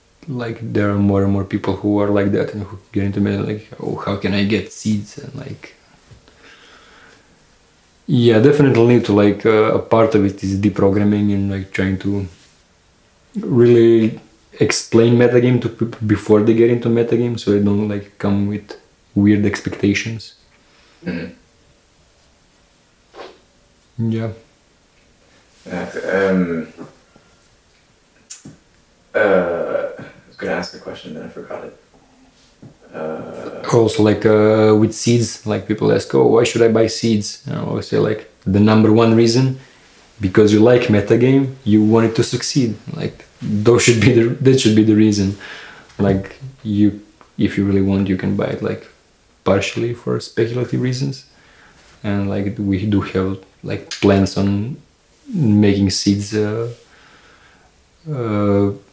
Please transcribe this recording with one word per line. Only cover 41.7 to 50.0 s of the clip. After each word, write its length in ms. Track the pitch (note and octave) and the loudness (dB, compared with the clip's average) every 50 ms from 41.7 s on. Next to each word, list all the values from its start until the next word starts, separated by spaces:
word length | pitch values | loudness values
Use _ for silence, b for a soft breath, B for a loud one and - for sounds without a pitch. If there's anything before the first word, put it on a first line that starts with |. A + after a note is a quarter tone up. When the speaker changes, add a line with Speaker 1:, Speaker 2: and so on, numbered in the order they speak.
| G#2 G#2+ G#2+ G#2+ A2 | 2 2 4 4 4
Speaker 1:
want 120 | A2+ A2+ A2+ | 4 2 2
it 60 | A2 | 0
to 60 | - A#2 | -2 -2
succeed. 520 | - - B2 - - - D3 B2+ A2+ G#2 G2 - - - - | -2 -4 -6 -8 -4 -2 -2 -2 -2 -4 -8 -12 -14 -12 -10
Like, 240 | - G#2 - - - _ _ _ | -10 -10 -10 -12 -20 _ _ _
those 420 | - - G#2+ G#2 G#2 A#2 A#2 - - | -8 -4 -4 0 2 4 4 4 4
should 180 | - A#2+ A2 | 2 2 4
be 120 | G2+ C3 A#2+ A2+ | 4 4 4 4
the, 60 | A#2 A#2+ B2+ - B2+ | 2 2 0 0 2
that 140 | B2+ C3 - | 2 2 4
should 160 | - A2+ G#2+ | 4 4 4
be 80 | A2 A2 | 4 4
the 100 | A2 G#2+ G#2 G#2+ | 4 4 4 4
reason. 300 | G#2+ G#2 G2+ G2 F#2+ G2+ B B B B B B B B B B B B - | 4 2 2 0 -2 -2 B B B B B B B B B B B B -2
Like, 380 | G2+ G2 F#2+ F#2+ F#2 - - - C3+ C3 - - - | 0 0 0 0 -2 -8 -14 -18 -18 -18 -18 -14 -8
you, 380 | A2 G#2 G2+ G#2 G#2 G2+ - - - _ _ - _ _ - | -4 0 2 2 2 0 -2 -10 -20 _ _ -20 _ _ -4
if 180 | - G2 - | -4 -2 0
you 80 | - G2+ | -2 -2
really 180 | G2+ G2 G2 F#2+ G2 | 0 0 0 0 0
want, 180 | G2 F#2+ G2+ G2 | 0 0 0 0
you 80 | F#2+ | -2
can 200 | F#2 - F#2+ G2+ | -4 -2 -4 -4
buy 100 | G2+ - - - | -4 -4 -4 -6
it, 60 | - - | -6 -6
like, 200 | - G#2 - - - _ _ _ _ _ _ _ _ _ _ _ | -6 -6 -8 -12 -18 _ _ _ _ _ _ _ _ _ _ _
partially 500 | - G2 G2+ G#2 - - A2+ A#2 A#2 A#2+ | -2 0 0 -2 -4 -6 -6 -6 -6 -6
for 260 | A2+ | -8